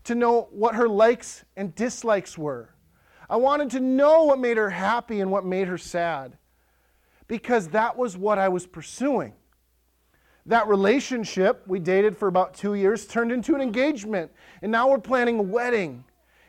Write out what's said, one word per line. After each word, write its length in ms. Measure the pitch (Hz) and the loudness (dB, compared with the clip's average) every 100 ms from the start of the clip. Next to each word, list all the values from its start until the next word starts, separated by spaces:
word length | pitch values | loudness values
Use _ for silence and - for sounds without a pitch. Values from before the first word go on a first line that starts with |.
| - | -6
to 100 | 240 | 0
know 320 | 240 233 226 | 2 2 0
what 240 | 202 226 220 | -2 0 2
her 120 | 233 | 2
likes 560 | 202 226 240 - - _ - | 4 4 4 -4 -20 _ -12
and 180 | 196 156 | -10 -4
dislikes 600 | 240 - 233 202 180 - | -6 -4 0 0 -2 -8
were. 360 | 147 123 113 _ _ _ _ _ - | -8 -8 -12 _ _ _ _ _ -4
I 60 | 220 | 0
wanted 360 | 262 294 277 | 2 2 0
to 80 | 262 | -2
know 440 | 262 262 294 320 | 0 4 6 6
what 160 | 311 269 | 6 4
made 180 | 247 226 | 2 0
her 120 | 208 | 0
happy 500 | 180 190 240 - 208 | -2 -2 -2 -2 -4
and 100 | 190 | 0
what 160 | 196 185 | -2 -2
made 220 | 185 185 | -2 -2
her 100 | 180 | -6
sad, 600 | - 175 170 151 131 139 _ _ _ _ _ _ _ _ _ | -6 -4 -2 -4 -8 -18 _ _ _ _ _ _ _ _ _
because 420 | 220 - 240 165 | -10 -2 -2 0
that 280 | 208 226 240 | -2 -2 -2
was 180 | 247 185 | -4 -4
what 240 | 202 202 | -2 2
I 80 | 190 | 2
was 180 | 180 180 | 0 -6
pursuing. 680 | 170 - - 262 240 120 - _ _ _ _ _ _ _ _ _ _ - | -16 -16 -6 -2 -2 -4 -12 _ _ _ _ _ _ _ _ _ _ -2
That 220 | 226 214 | 0 2
relationship, 960 | 196 196 262 - 247 202 - 185 - 190 | 4 4 2 0 -6 -4 0 0 0 -4
we 120 | 185 | -4
dated 360 | 165 190 208 190 | 0 2 2 0
for 140 | 202 | 0
about 240 | 180 - | 0 0
two 220 | - 202 202 | -2 -4 0
years, 300 | 190 226 - | 0 0 -4
turned 280 | 226 233 | -4 -2
into 200 | 247 214 | -2 0
an 80 | 311 | -2
engagement, 680 | 262 214 285 277 208 202 160 _ - - | 0 0 0 -2 -4 -6 -6 _ -20 -10
and 100 | 196 | -4
now 180 | 226 262 | 0 2
we're 100 | 269 | 2
planning 400 | 196 254 240 226 | 0 0 0 0
a 20 | |
wedding. 640 | 190 226 247 233 165 123 - _ _ _ | -2 -2 0 -2 -2 -8 -20 _ _ _